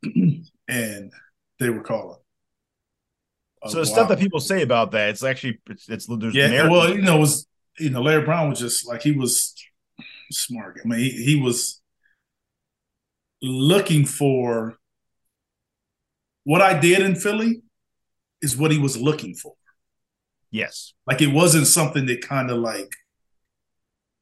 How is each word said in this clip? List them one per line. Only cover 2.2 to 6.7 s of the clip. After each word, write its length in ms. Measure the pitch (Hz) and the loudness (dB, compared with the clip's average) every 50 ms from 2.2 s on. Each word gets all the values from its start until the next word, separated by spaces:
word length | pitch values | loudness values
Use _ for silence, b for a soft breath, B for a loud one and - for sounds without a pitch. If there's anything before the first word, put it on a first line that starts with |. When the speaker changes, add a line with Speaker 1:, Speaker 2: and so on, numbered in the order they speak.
| _ _ _ _ _ _ _ _ _ _ _ _ _ _ _ _ _ _ _ _ _ _ _ _ _ _ _ _ - | _ _ _ _ _ _ _ _ _ _ _ _ _ _ _ _ _ _ _ _ _ _ _ _ _ _ _ _ -12
Speaker 2:
So 100 | 214 165 | -6 -4
Speaker 1:
Uh, 40 | 165 | -2
Speaker 2:
the 40 | 156 | -2
stuff 240 | - - 233 226 - | 2 2 2 2 2
Speaker 1:
wow. 60 | 226 | 2
Speaker 2:
that 40 | 135 | 0
people 220 | 196 196 170 147 | 0 0 -2 -2
say 200 | - - 196 185 | -2 -2 -2 -2
about 300 | 151 120 123 117 113 101 | 0 2 2 2 0 0
that, 180 | 110 107 104 104 | 0 -2 -2 -2
it's 120 | 104 - 135 | -2 -4 -4
actually, 360 | 135 131 - - 127 110 - _ - | -4 -4 -4 -6 -8 -8 -8 _ -18
it's, 180 | 101 - - | -20 -18 -14
it's, 180 | - 113 110 - | -12 -12 -12 -10
there's 280 | - 120 110 110 113 107 | -8 -8 -6 -4 -2 0
Speaker 1:
Yeah, 140 | 135 139 - | 2 2 4
Speaker 2:
merit. 200 | - 139 160 | 4 4 4
Speaker 1:
well, 240 | 160 | 4